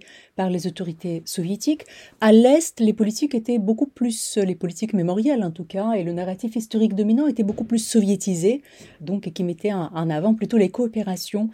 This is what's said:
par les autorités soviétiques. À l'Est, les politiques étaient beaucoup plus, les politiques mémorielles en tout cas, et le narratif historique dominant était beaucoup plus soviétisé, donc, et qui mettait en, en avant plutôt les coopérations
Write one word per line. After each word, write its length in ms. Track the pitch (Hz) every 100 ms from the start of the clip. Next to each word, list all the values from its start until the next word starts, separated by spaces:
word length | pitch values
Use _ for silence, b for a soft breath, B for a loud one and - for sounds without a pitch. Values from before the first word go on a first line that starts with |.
| B B B -
par 140 | 190
les 160 | 180 180
autorités 560 | 160 175 165 175 165 -
soviétiques. 580 | - 170 202 - 302 - B B B
À 120 | 220
l'Est, 480 | 220 247 302 320 -
les 140 | 220
politiques 420 | 214 214 214 294 233
étaient 240 | 226 240
beaucoup 260 | 196 226 277
plus, 520 | - 233 220 - 220
les 180 | 190 175
politiques 380 | 175 175 220
mémorielles 500 | 202 170 185 233 262
en 80 | 180
tout 140 | 165 165
cas, 260 | 190 220
et 100 | 220
le 120 | 170
narratif 420 | 170 180 190 233 226
historique 400 | 220 220 214 196
dominant 320 | 208 233 302
était 160 | -
beaucoup 220 | 202 - 226
plus 200 | 233 -
soviétisé, 760 | 226 196 190 202 175 185 269 B B B B
donc, 260 | 151 196 190
et 40 |
qui 120 | 165
mettait 300 | 175 165 208
en, 180 | 196 160
en 160 | 165 165
avant 240 | 151 196
plutôt 240 | 220 202 233
les 120 | 185
coopérations 840 | 185 240 226 202 180 - 208 220